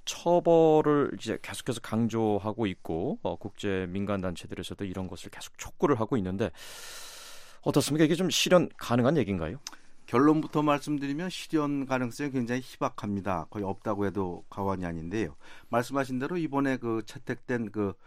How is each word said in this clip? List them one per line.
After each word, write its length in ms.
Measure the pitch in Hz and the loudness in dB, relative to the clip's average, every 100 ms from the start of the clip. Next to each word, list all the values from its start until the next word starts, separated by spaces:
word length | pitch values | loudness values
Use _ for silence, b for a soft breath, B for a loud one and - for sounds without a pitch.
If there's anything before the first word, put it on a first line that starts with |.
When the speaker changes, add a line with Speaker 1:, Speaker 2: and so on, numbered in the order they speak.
Speaker 1:
처벌을 1080 | - - 170 175 170 165 160 156 151 147 135 - | -8 -4 4 4 6 8 8 6 6 4 2 -2
이제 200 | 113 90 | -4 -4
계속해서 400 | - - - 120 | -6 -10 -6 -6
강조하고 840 | - 110 117 113 110 101 104 107 107 | -2 0 2 2 2 2 0 0 -2
있고, 520 | 92 - 82 113 233 | -2 -4 -2 -2 -2
어, 140 | 92 87 | -4 -4
국제 500 | 104 - 104 92 92 | -8 -6 -2 -2 -2
민간 320 | 95 101 101 | -4 -2 -2
단체들에서도 640 | 92 85 - 101 90 90 | -2 -4 -8 -8 -8 -6
이런 240 | 101 92 92 | -6 -4 -6
것을 220 | 87 - | -8 -14
계속 260 | - - - | -14 -16 -14
촉구를 420 | - - 151 123 | -14 0 4 4
하고 180 | 110 127 | 2 0
있는데 320 | 92 98 107 - B B B B B B B B B B | 0 0 -2 -4 B B B B B B B B B B
어떻습니까? 420 | - 143 131 151 | 2 2 4 4
이게 100 | 160 | 4
좀 140 | 170 180 | 4 2
실현 380 | - - 180 147 - | 2 6 6 6 -2
가능한 400 | - 120 123 156 | 0 4 4 4
얘기인가요? 420 | 95 95 80 120 - B B B - | 2 0 -2 -6 -12 B B B 0
Speaker 2:
결론부터 560 | 117 151 156 147 151 | 4 6 6 2 0
말씀드리면 680 | 151 143 147 147 139 147 180 | 2 2 0 -2 -2 -4 -6
실현 540 | - - 156 147 143 | -8 -2 0 0 -2
가능성이 460 | 135 131 123 - 147 | 0 0 -2 -4 -4
굉장히 300 | 131 117 123 | -2 0 -2
희박합니다. 840 | 131 - 131 - 107 101 95 87 78 | -4 -4 -4 -4 -4 -2 0 -2 -2
거의 140 | 107 | -6
없다고 420 | 98 95 113 101 98 | -4 -4 -2 0 0
해도 380 | 101 92 87 - | 0 -2 -4 -10
과언이 380 | - 98 92 90 | -4 -2 -2 -4
아닌데요. 480 | 82 82 107 87 - B B B | -6 -4 -2 -4 -6 B B B
말씀하신 520 | 120 123 139 127 127 | -2 0 -2 -2 -2
대로 160 | 139 180 | -4 -2
이번에 400 | 147 139 139 131 | -2 0 0 0
그 260 | 117 113 | -2 -2
채택된 680 | 110 - - 123 - 123 107 | -4 -10 -8 -6 -2 -2 -2
그, 200 | 104 101 92 | -2 -2 -2